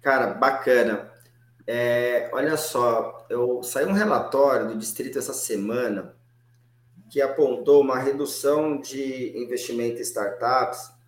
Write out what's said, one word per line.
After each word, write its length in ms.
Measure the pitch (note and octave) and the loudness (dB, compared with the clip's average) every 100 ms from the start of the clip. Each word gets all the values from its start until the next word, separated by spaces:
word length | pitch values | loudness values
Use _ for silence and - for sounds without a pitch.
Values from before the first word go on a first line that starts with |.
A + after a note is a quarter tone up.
Cara, 320 | C#3+ C3 G#2+ | 4 2 2
bacana. 760 | G2+ C3 C3 - B2 A2 G#2 - - - _ _ _ - | 2 2 2 4 4 4 0 -6 -20 -20 _ _ _ -6
É, 600 | A#2 A#2+ A#2+ A#2+ B2 A#2+ | -2 0 2 2 0 -2
olha 240 | B2 D3 D#3 | -2 0 -2
só, 680 | - C3 A#2+ A2+ - - - | -2 0 2 2 -2 -10 -8
eu, 320 | A#2+ B2 B2 | -2 0 0
saiu 280 | B2 C3+ E3+ | -4 -2 0
um 40 | |
relatório 760 | G3 G#3+ C3+ - C3+ C#3 C3 A2 | 2 2 2 0 4 4 4 0
do 60 | G#2+ | -6
Distrito 400 | - - C3+ B2+ | -8 -8 -6 -6
essa 120 | B2 | -6
semana 840 | C3 - G#2+ G2+ A#2+ A#2+ G2+ F2 - _ _ _ _ _ _ _ - - | -6 -4 -4 -2 -2 -2 -4 -8 -18 _ _ _ _ _ _ _ -20 -8
que 140 | C#3 | -2
apontou 600 | C#3 - C#3+ B2 - C#3+ | -2 2 2 2 6 6
uma 180 | C3+ B2+ | 6 2
redução 840 | C3+ C#3 C#3+ - C#3 D3+ D#3 C#3+ | -2 -2 -4 -2 0 2 0 -2
de 500 | C3+ C3+ C3+ C3 B2 G2+ | -6 -8 -6 -6 -8 -8
investimento 600 | A#2+ B2 - A#2+ A#2 A#2 | -6 -6 -4 -4 -4 -4
em 20 | |
startups 920 | - - G2+ - A#2 B2+ B2 - - - | -6 -4 -6 -2 0 2 0 -4 -14 -20